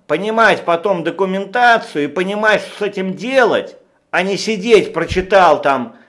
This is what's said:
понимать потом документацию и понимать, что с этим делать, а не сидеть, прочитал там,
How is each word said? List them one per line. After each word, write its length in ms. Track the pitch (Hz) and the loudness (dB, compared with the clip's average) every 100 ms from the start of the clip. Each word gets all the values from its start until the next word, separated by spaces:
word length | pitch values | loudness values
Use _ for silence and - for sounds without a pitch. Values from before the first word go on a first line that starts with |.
| - | -6
понимать 580 | 156 208 220 220 175 | -4 -2 2 4 2
потом 400 | - 170 202 180 | 0 -2 0 -2
документацию 1000 | 165 165 196 190 196 247 240 226 226 156 | -2 -2 -2 -4 -4 2 4 2 0 -6
и 40 | 143 | -4
понимать, 540 | 147 185 208 214 208 | -4 -4 -2 2 0
что 160 | - - | -2 -8
с 100 | 202 | -8
этим 260 | - 190 | -6 -6
делать, 640 | 180 226 269 226 120 - - _ _ _ | -6 -2 2 2 0 -4 -14 _ _ _
а 120 | 165 | -4
не 160 | 190 196 | -2 -4
сидеть, 560 | 208 220 220 214 147 | -4 -4 2 2 2
прочитал 680 | 160 165 180 185 196 175 143 | -4 -4 -4 0 4 4 4
там, 380 | 147 131 117 - | 2 -2 -4 -14